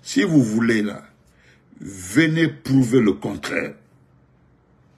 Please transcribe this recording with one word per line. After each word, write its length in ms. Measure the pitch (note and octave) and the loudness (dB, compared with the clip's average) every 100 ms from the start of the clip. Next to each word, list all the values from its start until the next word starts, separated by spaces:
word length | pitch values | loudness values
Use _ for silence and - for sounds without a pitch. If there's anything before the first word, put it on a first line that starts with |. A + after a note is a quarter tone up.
Si 220 | - - | -2 -2
vous 200 | G3 D#3 | 2 4
voulez 380 | A2+ A2 A#2 A2+ | 2 0 0 0
là, 200 | G#2 - - _ _ _ _ _ _ - | -2 -8 -18 _ _ _ _ _ _ -20
venez 720 | - - - A2+ D#3+ D#3+ D3+ | -18 -16 -2 0 2 2 -2
prouver 500 | - - C3+ A#2+ B2+ | -2 0 2 4 4
le 140 | G#2+ | 2
contraire. 600 | - G#2+ G2 - F2 D#2 - _ _ _ _ _ _ _ _ _ _ _ | 0 -6 -10 -8 -6 -8 -14 _ _ _ _ _ _ _ _ _ _ _